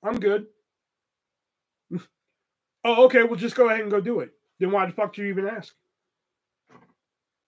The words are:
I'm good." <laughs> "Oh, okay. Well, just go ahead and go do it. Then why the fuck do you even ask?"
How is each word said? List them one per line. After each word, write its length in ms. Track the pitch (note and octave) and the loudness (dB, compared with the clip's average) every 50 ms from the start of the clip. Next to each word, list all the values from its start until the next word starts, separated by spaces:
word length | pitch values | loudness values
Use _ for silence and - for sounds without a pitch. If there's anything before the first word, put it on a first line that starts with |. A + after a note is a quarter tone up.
| - | -8
I'm 160 | G#3 A#3+ A#3+ | -6 -4 -2
good." 280 | F#3+ G3+ G3+ G#3+ G#3 - _ _ _ _ _ _ _ _ _ _ _ _ _ _ _ _ _ _ _ _ _ _ _ _ _ _ _ _ | 0 0 0 0 -4 -8 _ _ _ _ _ _ _ _ _ _ _ _ _ _ _ _ _ _ _ _ _ _ _ _ _ _ _ _
<laughs> 80 | F3 F3 - _ _ _ _ _ _ _ _ _ _ _ _ _ _ _ - | -12 -12 -12 _ _ _ _ _ _ _ _ _ _ _ _ _ _ _ -2
"Oh, 220 | A#3 A#3 A#3 B3+ | 0 6 6 6
okay. 180 | B3+ B3+ B3 A#3 | 6 6 4 2
Well, 120 | A#3 A#3 | 2 0
just 200 | F3 G#3+ A#3 - | -4 -6 -4 0
go 140 | B3+ B3 A3+ | 2 2 2
ahead 120 | A3 A3+ | 2 -2
and 100 | A3 G#3 | -2 -2
go 100 | G3+ G3+ | -2 -2
do 180 | F3+ A#3 A#3+ F3+ | -2 -2 -4 -4
it. 120 | C3 - - _ _ _ _ - | -6 -8 -14 _ _ _ _ -6
Then 120 | F#3 F3+ | -4 -2
why 140 | G3+ G3 F#3 | 0 -2 -2
the 60 | F3 | -4
fuck 220 | F3 - G#3+ - - | -4 -6 -6 -6 -6
do 100 | G3+ G3+ | -8 -8
you 60 | G3+ | -6
even 180 | F#3+ F#3+ F#3+ | -6 -6 -6
ask?" 260 | G3+ A#3 A3 - - _ _ _ _ _ _ _ _ _ _ _ _ _ _ _ _ _ _ _ _ - - _ _ _ _ _ _ _ _ _ _ _ _ _ | -6 -8 -12 -16 -18 _ _ _ _ _ _ _ _ _ _ _ _ _ _ _ _ _ _ _ _ -20 -20 _ _ _ _ _ _ _ _ _ _ _ _ _